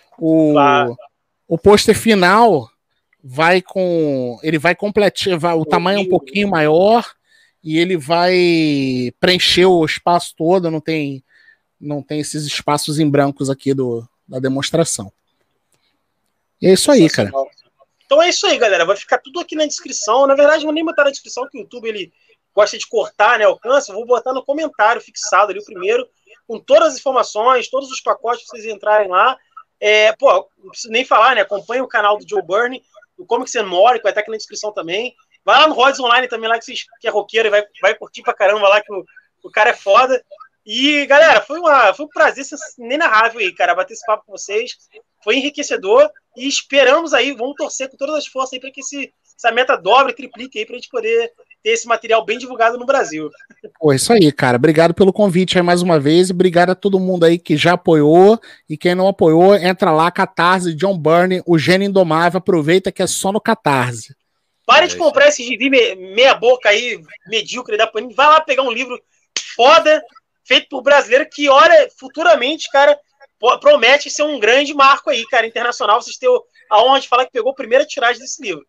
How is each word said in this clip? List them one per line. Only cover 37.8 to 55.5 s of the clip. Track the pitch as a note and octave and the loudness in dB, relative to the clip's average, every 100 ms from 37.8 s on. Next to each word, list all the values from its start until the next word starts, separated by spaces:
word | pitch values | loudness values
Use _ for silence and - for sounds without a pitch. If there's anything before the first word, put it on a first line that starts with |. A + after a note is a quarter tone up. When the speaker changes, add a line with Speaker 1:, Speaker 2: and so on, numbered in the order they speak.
Speaker 2:
vai | F#3+ A3 | -4 -4
curtir | - - | -10 -10
pra | A#3 | -6
caramba | G#3+ G3 G#3+ G3 | -2 0 2 2
lá, | G#3 | 2
que | G#3 | -2
o, | G3 - _ _ _ | -14 -14 _ _ _
o | - | -8
cara | - A3 | 0 0
é | |
foda. | A#3 G3+ G#3 C4 B3+ _ - - _ - | 0 2 2 2 -2 _ -20 -20 _ -12
E, | A3 C#4 D4 C4+ | -4 -2 0 2
galera, | C#4 D#4+ A#3 | 4 6 4
foi | - D#4 | 0 -4
uma, | E4+ C#4 G#3+ | 0 4 2
foi | F#3 D4+ | 0 -6
um | |
prazer | F4 D4 - | 0 0 -2
sens-, | C#4 C#4+ - - | -12 -14 -18 -16
inenarrável | A#3 C#4 A3+ G#3+ A3+ A3+ | -8 -2 0 2 0 -2
aí, | F#3+ F3+ | -6 -2
cara, | F3+ | -2
bater | F3 F#3 | -2 -4
esse | A3 - | -8 -6
papo | G#3+ _ | -6 _
com | |
vocês. | G3 - G#3 B3 - _ - _ _ | -18 -8 -8 -8 -14 _ -20 _ _
Foi | G#3 C4 | -4 -4
enriquecedor | C#4 D4 C#4+ A3+ F#3 A#3 D4+ - _ - | -4 -8 -8 -6 0 2 2 -2 _ -12
e | C4 | -8
esperamos | C#4 - C#4 B3+ D4+ E4 | -8 -4 0 2 2 0
aí, | C4+ C4 | -2 -2
vamos | B3 B3 C#4+ | -6 -10 -8
torcer | D4+ - C4+ | -10 -10 -12
com | C4+ | -10
todas | C#4 D4+ | -8 -6
as | C#4+ | -8
forças | C4 C4 | -10 -10
aí | B3+ | -10
pra | C4+ | -16
que | C#4 | -18
esse, | C4+ C#4+ B3+ _ _ _ | -16 -14 -14 _ _ _
essa | A#3 | -4
meta | A#3 B3+ E3+ | -2 -2 -2
dobre, | F3 B3 C4+ | 0 2 2
triplique | - C4 - B3+ G#3+ | -4 -16 -18 -16 -12
aí, | A3 | -12
pra | B3 | -14
gente | - | -12
poder | A#3+ A3 A#3 A#3 _ _ _ | -8 -4 -2 -4 _ _ _
ter | G#3+ | -4
esse | A3+ A#3 | -4 -2
material | A3+ A3+ A3+ | -4 0 0
bem | A3 A#3+ | 0 -8
divulgado | B3+ A#3 A3+ A#3+ | -8 -2 -2 -2
no | B3 | -4
Brasil. | C4+ F3 D#3 D3+ _ _ _ - - | -2 -2 -8 -12 _ _ _ -20 -2
Speaker 1:
Pô, | D3+ | 0
isso | C3+ - | 2 2
aí, | A#3 D#3 | 4 4
cara. | - C3 B2 | 2 0 2
Obrigado | D#3 D#3 E3+ | 2 4 2
pelo | E3+ F#3+ | 4 2
convite | F3+ G#3 E3+ F3+ | 2 0 0 0